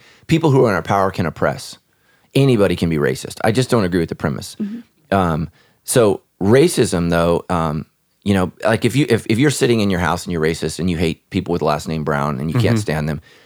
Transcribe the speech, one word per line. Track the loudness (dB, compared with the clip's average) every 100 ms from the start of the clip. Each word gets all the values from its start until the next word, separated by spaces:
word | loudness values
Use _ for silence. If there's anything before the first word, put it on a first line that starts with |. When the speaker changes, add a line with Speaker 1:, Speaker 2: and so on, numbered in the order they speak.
| _ _ -2
Speaker 1:
people | 2 4
who | 4
are | 4
in |
our | 2
power | 0 0 0
can | -2 -4
oppress. | 0 -2 -2 -10 -20 _ _ _ _ _
Anybody | 2 4 4 2
can | 2 0
be | 0
racist. | 0 -2 -8 -4
I | 0
just | 0 2
don't | 0
agree | 2 0
with | -2
the |
premise. | -4 -4 -6 -10 -8
Speaker 2:
Mm-hmm. | -8 -8 -16 _ -2
Speaker 1:
Um, | 0 0 -2 -4 _ _ _
so | -2 2 2 0 _ -4
racism, | 4 4 4 2 0 0 0
though, | 2 2 0 0
um, | -2 -2 -4 -8 _ _ _
you | -2
know, | 0 0 -2
like, | -2 0 0
if | 0
you, | 0
if, | 0 0
if | 0
you're | 2
sitting | 2 0 2
in | 0
your | 0
house | 0 -2
and | -4
you're | -2
racist | -2 -2 -4 -4
and | -2
you | 0
hate | -2 -4 -6
people | -4 -2
with | -2
the | 0
last | -2 -4
name | -6
Brown | -2 -2 -2 -4
and | -4
you | 0
can't | 0 0
Speaker 3:
Mm-hmm. |
Speaker 1:
stand | -2 -4 -4
them, | -6 -10 _